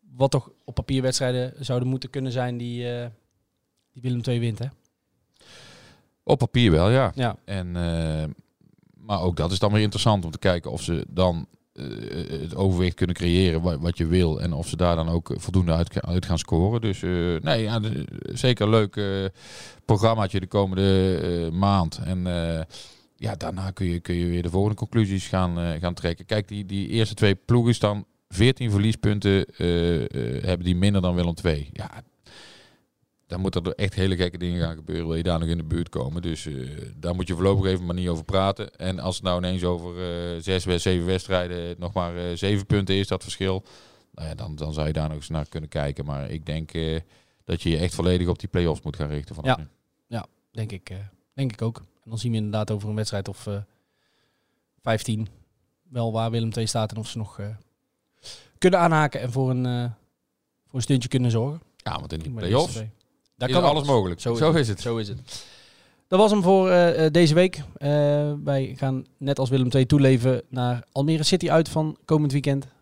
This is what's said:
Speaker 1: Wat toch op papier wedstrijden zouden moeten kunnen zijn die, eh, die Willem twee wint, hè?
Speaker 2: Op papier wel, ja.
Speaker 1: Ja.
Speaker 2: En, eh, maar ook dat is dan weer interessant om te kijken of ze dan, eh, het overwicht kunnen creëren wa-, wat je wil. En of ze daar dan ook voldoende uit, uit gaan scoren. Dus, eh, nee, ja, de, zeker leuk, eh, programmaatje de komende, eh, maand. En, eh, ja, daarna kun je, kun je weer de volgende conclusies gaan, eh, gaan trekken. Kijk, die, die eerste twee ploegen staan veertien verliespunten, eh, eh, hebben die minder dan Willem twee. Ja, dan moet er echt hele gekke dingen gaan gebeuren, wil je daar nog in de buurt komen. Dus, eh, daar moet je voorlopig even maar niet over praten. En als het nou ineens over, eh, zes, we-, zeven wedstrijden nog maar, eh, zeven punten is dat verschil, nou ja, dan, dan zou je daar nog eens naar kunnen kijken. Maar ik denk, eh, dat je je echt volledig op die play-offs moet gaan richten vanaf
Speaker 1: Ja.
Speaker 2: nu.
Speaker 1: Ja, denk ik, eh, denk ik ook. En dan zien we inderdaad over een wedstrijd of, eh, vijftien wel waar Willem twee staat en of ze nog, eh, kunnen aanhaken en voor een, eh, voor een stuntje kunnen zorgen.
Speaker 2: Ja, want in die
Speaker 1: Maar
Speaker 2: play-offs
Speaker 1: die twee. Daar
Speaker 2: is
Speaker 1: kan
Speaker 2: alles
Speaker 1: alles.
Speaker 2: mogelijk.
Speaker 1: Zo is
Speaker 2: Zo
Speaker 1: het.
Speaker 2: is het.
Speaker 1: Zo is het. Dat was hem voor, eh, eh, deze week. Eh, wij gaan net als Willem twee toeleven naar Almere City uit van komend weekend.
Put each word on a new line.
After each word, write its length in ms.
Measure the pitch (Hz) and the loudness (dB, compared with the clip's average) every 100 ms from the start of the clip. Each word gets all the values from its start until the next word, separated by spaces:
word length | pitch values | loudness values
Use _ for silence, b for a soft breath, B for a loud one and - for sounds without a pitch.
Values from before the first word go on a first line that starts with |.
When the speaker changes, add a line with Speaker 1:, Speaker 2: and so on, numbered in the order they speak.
| _ 127 | _ 0
Speaker 1:
Wat 160 | 135 | 2
toch 200 | 135 - _ - | 2 -4 _ -8
op 100 | 110 | -8
papier 260 | 120 131 | -2 0
wedstrijden 520 | 127 - 127 127 127 131 | 0 0 0 -2 -4 -8
zouden 300 | 131 123 123 | -4 -2 0
moeten 200 | 131 - | -2 -6
kunnen 220 | 139 131 | -6 -4
zijn 260 | 123 123 120 | -2 -4 -4
die, 340 | 120 120 120 | -6 -6 -6
eh, 160 | 120 120 110 _ _ _ _ _ _ _ | -6 -10 -14 _ _ _ _ _ _ _
die 80 | 127 | -8
Willem 200 | 127 120 | -4 -2
twee 180 | 120 120 | 0 0
wint, 200 | 117 107 | 0 -2
hè? 60 | 127 - _ _ _ _ _ _ B B B B B B B _ | -8 -10 _ _ _ _ _ _ B B B B B B B _
Speaker 2:
Op 160 | - 139 | 0 2
papier 320 | 117 123 117 | 2 4 6
wel, 180 | 80 92 | 6 6
ja. 220 | 127 117 135 | 4 2 0
Speaker 1:
Ja. 220 | 123 101 - | -4 -4 -8
Speaker 2:
En, 300 | 98 90 87 | -8 -6 -4
eh, 480 | 87 82 80 78 78 - _ _ _ _ _ _ | -2 0 -2 -2 -4 -8 _ _ _ _ _ _
maar 240 | 110 98 | -6 -2
ook 160 | 90 82 | 0 0
dat 140 | 82 | 0
is 80 | 92 | 2
dan 120 | 104 | 2
weer 100 | 107 | 2
interessant 440 | 107 95 120 104 85 | 2 2 2 2 0
om 60 | |
te 80 | 78 | -2
kijken 320 | 95 87 - | 0 0 -4
of 100 | 71 | -6
ze 240 | - 82 50 | -2 -4 -2
dan, 380 | 87 92 85 - _ _ | 0 2 0 -8 _ _
eh, 120 | - 69 53 53 85 - 76 | -14 -12 -10 -10 -8 -8 -8
het 140 | 80 73 | -8 0
overwicht 400 | 95 87 90 - | 2 4 0 0
kunnen 200 | 87 85 | -2 0
creëren 460 | 87 90 92 80 | 2 4 4 2
wa-, 160 | 87 78 | 0 0
wat 200 | 85 - | -2 0
je 100 | 82 | 2
wil. 340 | 90 85 78 | 4 4 0
En 120 | 87 | -2
of 140 | 78 87 | -4 -6
ze 80 | 82 | 0
daar 180 | 90 82 | 2 2
dan 140 | 82 | 2
ook 240 | 85 - - | -2 -2 -8
voldoende 360 | - 92 87 | 0 2 4
uit, 300 | 80 82 - | 2 0 -4
uit 240 | - 90 - | -2 -2 0
gaan 120 | 82 | -4
scoren. 440 | - 80 95 117 | 0 2 2 0
Dus, 220 | 113 95 | -2 -4
eh, 320 | 87 90 87 82 | -2 0 0 -2
nee, 220 | 156 117 | 0 -2
ja, 160 | 107 113 | 0 -2
de, 260 | 107 73 69 - - | -2 -6 -8 -10 -10
zeker 360 | - 127 120 104 | -2 0 2 4
leuk, 260 | 113 101 - | 4 2 -2
eh, 300 | 101 98 95 B B B B B - | -4 -2 -4 B B B B B 0
programmaatje 540 | 104 113 113 98 98 | 4 4 2 0 -2
de 80 | 92 | 0
komende, 680 | 104 95 92 98 95 95 90 | 0 0 2 4 4 4 0
eh, 340 | 85 85 82 | -2 -2 -2
maand. 480 | 85 98 98 82 - - | 0 4 4 2 -4 -6
En, 220 | 92 90 | -4 -2
eh, 340 | 87 85 82 80 B B B B _ | -2 -2 -4 -6 B B B B _
ja, 200 | 107 - | -8 -6
daarna 360 | 78 90 95 | -8 -6 -6
kun 160 | 92 92 | -2 -2
je, 120 | 85 | -2
kun 160 | - 87 | -2 -2
je 100 | 87 | 0
weer 180 | 87 | 0
de 60 | 87 | 0
volgende 280 | 92 104 107 | 0 0 -2
conclusies 500 | 110 117 101 98 - | 0 2 2 0 -2
gaan, 320 | 92 90 85 | 0 0 0
eh, 200 | 85 80 | -2 -2
gaan 140 | 87 | -4
trekken. 320 | 85 87 85 - | -2 -4 -4 -4
Kijk, 220 | 107 101 | -4 -2
die, 180 | 104 95 | -10 -6
die 220 | 98 82 | -6 -2
eerste 280 | 110 110 - | 0 0 4
twee 200 | 104 95 | 4 4
ploegen 400 | - 120 117 117 | 2 4 4 4
staan 300 | 104 104 - _ _ | 2 0 -8 _ _
veertien 420 | 87 120 131 120 | 2 4 4 0
verliespunten, 760 | 98 110 104 107 101 101 98 - | 2 2 2 0 2 4 2 2
eh, 580 | - 87 85 85 82 | -2 0 2 2 0
eh, 400 | 53 64 57 65 | -2 -4 -4 -4
hebben 220 | - 87 87 | -2 0 0
die 100 | 90 | 2
minder 260 | 98 101 | 4 2
dan 140 | 90 90 | 2 0
Willem 180 | 87 | -2
twee. 360 | 82 87 76 71 | 0 0 -2 -4
Ja, 160 | - - - - _ - B B B B B B _ _ _ _ | -10 -12 -14 -20 _ -20 B B B B B B _ _ _ _
dan 140 | 87 | -4
moet 140 | 95 90 | -2 -2
er 180 | 87 | -4
echt 200 | - 98 | -2 -4
hele 220 | - 95 90 | 0 0 2
gekke 220 | 90 87 | -2 -2
dingen 240 | 87 87 | -4 0
gaan 140 | 82 78 | -2 -4
gebeuren, 320 | 78 85 82 | -8 -6 -2
wil 80 | 82 | -2
je 80 | |
daar 160 | 87 82 | 0 0
nog 80 | 82 | 0
in 100 | 82 | -2
de 60 | |
buurt 260 | 78 82 82 | -2 -4 -4
komen. 320 | 71 65 85 | -4 -4 -4
Dus, 240 | 85 80 78 | -6 -6 -8
eh, 80 | 67 64 73 - - | -10 -10 -12 -14 -8
daar 200 | 87 90 | -4 -4
moet 120 | 90 | -2
je 60 | |
voorlopig 320 | 85 95 98 92 | 2 4 4 2
even 200 | 92 87 | 0 -2
maar 100 | 87 | -2
niet 120 | 90 | -2
over 160 | 82 | -4
praten. 520 | 78 95 98 98 107 - | 0 2 2 0 -10 -6
En 240 | 92 92 | -6 -4
als 160 | 85 90 | -4 -2
het 80 | |
nou 140 | 92 90 | -2 0
ineens 260 | 90 92 | -2 -2
over, 320 | 87 87 87 87 | -2 -2 -6 -8
eh, 440 | 90 87 87 85 | -6 -6 -6 -6
zes, 240 | 85 92 92 | 0 0 2
we-, 120 | 87 | 0
zeven 280 | 98 90 87 | 2 0 0
wedstrijden 680 | 92 - 92 87 87 85 85 | -2 0 -2 -2 -6 -8 -8
nog 140 | 87 | -6
maar, 220 | 92 87 87 | -4 -4 -6
eh, 60 | 87 85 | -6 -2
zeven 300 | 98 104 98 | 0 0 0
punten 300 | 104 92 95 | 0 2 0
is 120 | 95 | 0
dat 160 | 92 | -4
verschil, 400 | - - 95 95 b b b b b | -6 -4 -2 -2 b b b b b
nou 140 | - 80 | -12 -12
ja, 80 | - | -10
dan, 200 | 78 76 | -10 -8
dan 180 | 78 | -6
zou 140 | 76 76 | -2 -2
je 60 | |
daar 140 | 78 78 | -2 -2
nog 100 | 76 | -6
eens 120 | - | -6
naar 180 | 78 76 | -6 -6
kunnen 200 | 82 78 | -10 -6
kijken. 360 | 82 73 69 73 | -4 -4 -6 -8
Maar 240 | 69 69 | -8 -8
ik 160 | 80 76 | -8 -6
denk, 260 | 78 78 | -8 -6
eh, 260 | 82 80 80 - b b b | -4 -2 -4 -6 b b b
dat 180 | - 87 | -6 -4
je 80 | 82 | 0
je 80 | 80 | 0
echt 180 | 90 - | 0 0
volledig 320 | 87 92 87 | 2 2 2
op 120 | 87 | -2
die 100 | - | -2
play-offs 340 | 90 87 73 | 0 0 -2
moet 120 | 76 73 | -6 -6
gaan 140 | 76 | -6
richten 260 | 73 71 76 | -6 -8 -6
vanaf 200 | 92 120 | -2 -2
Speaker 1:
Ja. 80 | |
Speaker 2:
nu. 40 | 73 _ _ _ _ | -4 _ _ _ _
Speaker 1:
Ja, 180 | 117 - _ _ | -10 -10 _ _
denk 200 | - 107 | -8 -8
ik, 180 | 98 - | -8 -12
eh, 80 | 92 101 _ _ | -14 -14 _ _
denk 180 | - 135 | -4 -4
ik 100 | - | -2
ook. 160 | 113 113 | -6 -6
En 320 | - _ - | -18 _ -12
dan 80 | 113 | -6
zien 140 | 120 | -2
we 60 | 110 | -2
inderdaad 340 | 104 107 104 | 0 -2 -2
over 180 | 107 107 | -4 -2
een 60 | 107 | -4
wedstrijd 320 | 107 101 95 | -4 -4 -6
of, 200 | 95 - | -10 -8
eh, 100 | 101 104 _ _ _ _ _ _ _ _ _ _ _ | -8 -8 _ _ _ _ _ _ _ _ _ _ _
vijftien 460 | - 110 - 110 107 - _ _ _ _ _ | -2 -2 0 -4 -4 -10 _ _ _ _ _
wel 220 | 127 113 | -4 -2
waar 200 | 110 113 | -2 -2
Willem 200 | 117 113 | 0 -2
twee 140 | 110 110 | -2 -2
staat 260 | 117 107 | -2 -4
en 60 | 107 | -6
of 100 | 110 | -8
ze 100 | 117 | -8
nog, 220 | 104 - | -10 -10
eh, 60 | 101 107 _ _ _ _ _ B B B B _ | -12 -12 _ _ _ _ _ B B B B _
kunnen 220 | 185 185 | 4 6
aanhaken 420 | 170 160 151 - | 6 4 2 0
en 100 | 120 | -4
voor 180 | 120 131 | 0 0
een, 160 | 127 127 | 0 0
eh, 180 | 123 120 113 _ _ _ _ _ _ _ | -2 -4 -8 _ _ _ _ _ _ _
voor 100 | 131 | -6
een 60 | |
stuntje 280 | - 135 120 | 2 0 2
kunnen 220 | 131 123 | 0 2
zorgen. 300 | 113 127 160 _ _ | 2 0 -6 _ _
Speaker 2:
Ja, 220 | - 76 | -8 -6
want 140 | 73 | -6
in 60 | 78 | -8
die 120 | 85 | -8
Speaker 1:
Maar 120 | 117 | -6
Speaker 2:
play-offs 220 | 90 120 175 | 0 2 2
Speaker 1:
die 100 | 113 | -4
twee. 140 | 110 _ _ _ _ _ | -10 _ _ _ _ _
Daar 120 | 123 | 0
Speaker 2:
is 60 | 131 | 4
Speaker 1:
kan 80 | |
Speaker 2:
alles 120 | 139 156 | 4 2
Speaker 1:
alles. 120 | 143 | 2
Speaker 2:
mogelijk. 340 | 123 95 85 | 2 2 -4
Speaker 1:
Zo 100 | 123 | -4
is 40 | 117 | 2
Speaker 2:
Zo 80 | 156 | 2
Speaker 1:
het. 80 | 160 | 4
Speaker 2:
is 120 | 117 | 0
het. 140 | 98 | -2
Speaker 1:
Zo 160 | 123 117 | -4 -4
is 100 | 101 | -6
het. 380 | 123 - B B B B B B B _ | -10 -12 B B B B B B B _
Dat 120 | 185 | 4
was 120 | 214 | 6
hem 100 | 208 | 6
voor, 280 | 180 190 185 | 6 6 6
eh, 360 | 180 175 160 160 | 6 6 4 4
eh, 60 | |
deze 220 | 156 165 | 6 6
week. 280 | 156 185 - 139 - | 8 4 2 -14 -6
Eh, 560 | 143 147 147 147 147 147 | 0 4 4 2 0 -2
wij 300 | 143 139 131 131 | -2 0 -2 -4
gaan 280 | 135 131 - _ | -2 -2 -6 _
net 220 | 139 139 | -4 0
als 100 | 131 | 2
Willem 200 | 135 123 | 2 4
twee 160 | 135 127 | 4 4
toeleven 560 | 147 135 131 127 123 - | 6 6 6 4 0 -4
naar 340 | 123 123 120 - | -4 -2 -2 -4
Almere 320 | - 143 160 | -2 0 2
City 260 | 151 185 170 | 2 2 4
uit 200 | 160 160 | 2 2
van 280 | 160 156 - - | 0 -2 -4 0
komend 260 | 156 147 | 2 4
weekend. 360 | 143 139 139 135 _ | 2 0 -2 -4 _